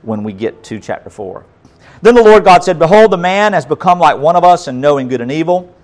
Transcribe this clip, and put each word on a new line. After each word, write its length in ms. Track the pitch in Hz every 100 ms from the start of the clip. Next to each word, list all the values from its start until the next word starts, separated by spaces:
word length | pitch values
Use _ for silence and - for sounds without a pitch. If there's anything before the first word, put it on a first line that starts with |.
when 200 | 113 107
we 80 | 107
get 320 | 95 110 - -
to 140 | 110
chapter 300 | - 107 -
four. 340 | - 95 - _ _ _ _ _ -
"Then 140 | 202 240
the 80 |
Lord 220 | 220 214 196
God 180 | 180
said, 160 | - 165
'Behold, 320 | 160 208 220
the 60 | 190
man 360 | 175 196 208
has 120 | 190 135
become 340 | 151 185 180
like 180 | 160 127
one 180 | 147 175
of 80 |
us 240 | 175 - -
in 120 | 127
knowing 280 | 143 143 127
good 140 | 127
and 100 | 120
evil. 380 | 151 160 180 180 _